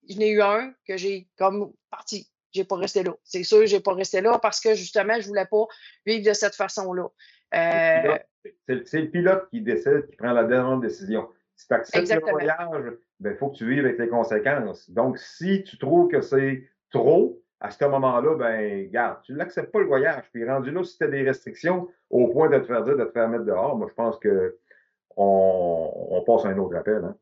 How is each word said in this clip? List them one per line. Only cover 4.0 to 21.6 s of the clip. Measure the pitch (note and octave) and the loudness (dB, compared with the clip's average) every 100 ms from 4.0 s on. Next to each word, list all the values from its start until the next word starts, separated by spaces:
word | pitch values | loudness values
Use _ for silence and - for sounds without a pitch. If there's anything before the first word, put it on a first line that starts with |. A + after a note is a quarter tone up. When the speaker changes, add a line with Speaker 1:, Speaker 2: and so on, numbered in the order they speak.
| F#3+ F#3+ | -2 0
Speaker 1:
là | G#3 A#3+ | 2 2
parce | G#3+ - | 0 0
que | A3+ | 0
justement, | G#3 F3+ G#3+ G3 A#3 | 0 0 -2 0 -2
je | G3+ | -2
voulais | G3+ F#3+ | -4 0
pas | G#3+ A3 - - _ | 0 0 -6 -20 _
vivre | - A3 G#3 | -4 0 2
de | |
cette | G3+ G3+ - | 2 -2 -2
façon-là. | G3 - F#3+ F3+ F3 _ - _ _ | -6 -6 -6 -6 -8 _ -20 _ _
Speaker 2:
C'est | E3+ | -2
le | |
Speaker 1:
Euh, | E3 E3 E3 D#3+ | 0 2 4 4
Speaker 2:
pilote, | E3 D3+ - _ - _ - | 2 -2 -4 _ -20 _ -8
c'est, | B2+ - | -8 -4
c'est | D#3 | -6
le | D#3 | -2
pilote | F3+ F#3 F#3+ - | 0 2 2 -2
qui | A#2 | -6
décide, | G#2+ A2 C#3 D3 - | -2 -2 2 2 0
qui | _ | _
prend | A#2+ | 0
la | A#2+ | 2
dernière | A2 B2+ B2+ C3 | 4 2 2 -2
décision. | A2+ - G2 G#2+ - _ _ | -4 -8 -6 -6 -6 _ _
Si | _ _ | _ _
t'acceptes | A#2 - | -2 2
le | E3+ | -2
Speaker 1:
Exactement. | F3 G#3+ D#3+ | 2 0 0
Speaker 2:
voyage, | F#3+ D3+ D#3+ E3+ D3+ B2 A#2+ _ _ | -2 -2 -4 -4 -8 -8 -14 _ _
ben, | G2+ - | -8 -6
faut | C#3 | -6
que | - | -6
tu | A#2 | -2
vives | C#3+ | 0
avec | C3+ A#2 | 0 0
les | A#2 | -2
conséquences. | A#2 A2 G#2+ A2+ C#3+ G#2+ F2+ _ | 0 0 0 0 -2 -4 -10 _
Donc, | F#2 C3 - | -2 -2 -2
si | - - F3 G3 | -12 -8 -2 -2
tu | - - | -2 -10
trouves | C3 E3+ F3 | 2 4 4
que | - | 2
c'est | - C3+ C3+ C3 - _ _ | 2 0 2 -4 -10 _ _
trop, | - A#2+ - - - _ _ | 2 4 4 4 -2 _ _
à | - | -14
ce | - | -2
moment-là, | C#3+ C#3 C3 B2 C#3+ | 0 2 2 2 0
ben, | D#3 A#2 A2 G#2 G2+ F#2+ | 0 -2 -2 -4 -6 -6
garde, | A2+ A#2 - | -4 -4 -6
tu | - | -14
l'acceptes | C3+ F3 - D3+ | -10 -6 -6 -4
pas | G#3+ | -2
le | E3+ | 2
voyage. | C3+ D#3 C#3 - | 2 0 -2 -10
Puis | A#2+ A#2 | -8 -4
rendu | C3+ B2+ | -4 -4
là, | E3+ | -6
si | F3+ - | -8 -4
t'as | D3+ | -4
des | C#3 | 0
restrictions | C3+ C3 C3 - | 0 -2 -8 -6